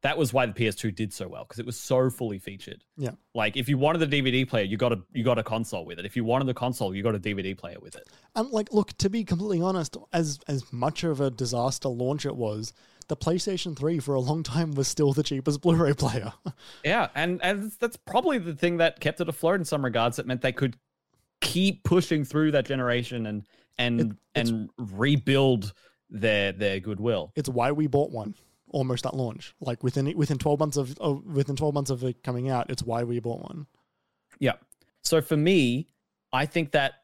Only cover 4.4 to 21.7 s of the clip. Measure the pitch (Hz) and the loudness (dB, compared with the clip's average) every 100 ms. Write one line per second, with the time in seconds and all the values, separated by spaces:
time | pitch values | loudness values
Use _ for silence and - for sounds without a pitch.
4.4 | 127 117 98 104 123 113 92 123 117 117 | 2 0 0 0 0 0 -4 -2 2 2
5.4 | 113 113 110 98 85 87 95 - 113 123 | 0 -2 -2 -6 -8 -10 -6 -4 0 2
6.4 | 135 120 123 123 101 95 107 104 95 98 | 2 -2 -2 -2 -2 0 0 0 -2 -4
7.4 | 95 98 87 76 - - - - _ - | -4 -6 -10 -14 -18 -20 -20 -20 _ -4
8.4 | 247 220 208 208 202 - 196 220 202 170 | 0 0 2 2 0 0 0 0 0 -2
9.4 | 208 180 175 185 151 - - 170 160 143 | 0 0 2 0 -2 -8 -4 0 0 -2
10.4 | - 139 - 123 135 156 170 139 139 117 | -4 -4 -4 -4 -2 -2 -2 0 0 0
11.4 | 123 120 123 131 139 120 127 147 143 131 | -2 0 0 0 -4 -2 0 0 -2 -2
12.4 | 113 107 113 - _ _ - 151 - 175 | -4 -4 -8 -12 _ _ -8 -2 0 0
13.4 | 208 185 180 139 143 170 139 139 127 156 | 0 -4 -4 -2 0 0 0 0 0 -2
14.4 | 160 131 165 139 135 - 147 135 147 139 | -2 -2 0 0 -2 2 2 4 0 0
15.4 | 131 147 175 165 165 143 139 113 104 - | -2 0 4 4 4 4 0 0 -6 -10
16.4 | - - - - 147 214 180 139 165 180 | -12 -12 -18 -6 0 2 2 0 -2 0
17.4 | 175 202 214 - 233 - - 220 359 269 | 0 -2 -4 -4 -6 -6 -2 0 2 0
18.4 | 170 147 175 170 165 - 147 - 160 156 | -2 0 0 4 2 2 -4 -2 -4 0
19.4 | 160 190 165 151 131 117 117 120 123 127 | 2 2 0 -2 0 2 2 0 -4 -2
20.4 | 131 127 135 - _ _ _ _ _ _ | -2 0 -2 -2 _ _ _ _ _ _
21.4 | - 175 190 | -2 2 2